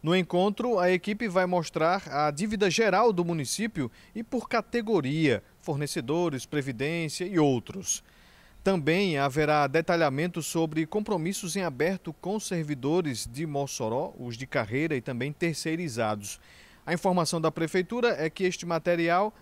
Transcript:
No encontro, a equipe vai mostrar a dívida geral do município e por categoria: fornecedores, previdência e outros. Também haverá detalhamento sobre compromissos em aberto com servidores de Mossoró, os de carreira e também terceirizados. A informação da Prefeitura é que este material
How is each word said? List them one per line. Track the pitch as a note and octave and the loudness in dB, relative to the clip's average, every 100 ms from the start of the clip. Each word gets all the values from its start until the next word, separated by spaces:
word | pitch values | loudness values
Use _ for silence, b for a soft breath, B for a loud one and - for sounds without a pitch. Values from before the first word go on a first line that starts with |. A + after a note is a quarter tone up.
No | D#3 | 2
encontro, | F#3 E3+ F3+ G3 G3+ A#3+ G#3+ | 2 2 2 2 0 0 2
a | F3+ | 4
equipe | F3+ G3 G#3 A#3 | 2 0 -4 -2
vai | F3+ F3+ | 0 2
mostrar | F3+ D#3+ E3+ D#3+ F#3+ F3+ | 0 -2 0 2 2 -2
a | C#3 D3+ | 0 0
dívida | D3 G#3 G#3+ G3+ | 0 -4 2 2
geral | D#3+ A3+ F#3 A#3+ | 4 4 6 4
do | F#3 | 4
município | E3+ E3+ C3 - A3 G3 B2 B B | 0 -2 -2 -2 -4 -2 -6 B B
e | G#3+ | -12
por | A#3 B3+ - | -4 -4 0
categoria: | A#3 G3+ A#3+ A3 G#3 C3 D3+ D#3 G#2+ - b | -2 0 -4 2 0 2 2 4 2 -2 b
fornecedores, | - C#3+ D3 - A#2+ D#3+ F3 C3+ | -6 -4 -2 -4 -2 0 0 -2
previdência | - D3+ C3+ A#2 C#3 E3+ D#3+ - | -4 -4 -4 -4 -2 -2 -4 -4
e | F#3 F#3 | -2 4
outros. | D3 B2+ - G3 - - - b b b b b | 4 4 -2 -10 -2 -4 -4 b b b b b
Também | - F#3+ D3 E3+ G3+ D3 | 0 2 2 2 2 2
haverá | C#3 C3+ D3+ D3+ C#3+ | 0 2 4 4 4
detalhamento | D3+ E3 E3+ D#3 C3+ F3 F3 | 2 2 4 4 2 -2 -2
sobre | D3 E3+ D#3+ D#3 | -4 0 0 0
compromissos | D#3 G#3+ G#3 G3 D#3+ G3 F3+ G3 | -2 -2 -2 -2 -2 -4 -4 -4
em | |
aberto | F3+ B2+ D#3 F#3+ - | -4 0 0 0 -8
com | D#3 F3 G#3+ | -8 -4 -4
servidores | - F3 D3+ C#3+ C3 E3+ D#3+ A#2 A2+ | -2 -4 -2 -2 0 2 0 -4 -6
de | B2 D#3+ | -6 -4
Mossoró, | C#3+ C#3 - A2+ A#2 E3 - | -2 -4 -4 -2 -2 -4 -8
os | B2 A2+ | -10 -10
de | C3 | -4
carreira | C#3 G#2+ B2 D#3+ | -2 0 -2 0
e | C#3+ | -2
também | A#2+ B2 C3 | -4 -4 -6
terceirizados. | D3 E3+ D3+ E3 D#3+ F3 A#2 A2 G#2+ G2+ - B B B B | -2 -2 -2 -4 -4 -4 -2 0 -2 -6 -14 B B B B
A | - | -4
informação | E3+ G3 F3+ D#3+ E3+ | -2 2 2 2 2
da | D#3+ | 0
Prefeitura | D3+ D#3+ F#3+ F3+ - A#3+ E3 | 0 0 0 0 0 0 2
é | D#3+ | -2
que | - | 0
este | F#3 F3 E3+ | -2 -2 -4
material | E3+ F3 F3 E3 F3 G#3+ - | -2 0 2 4 4 2 -4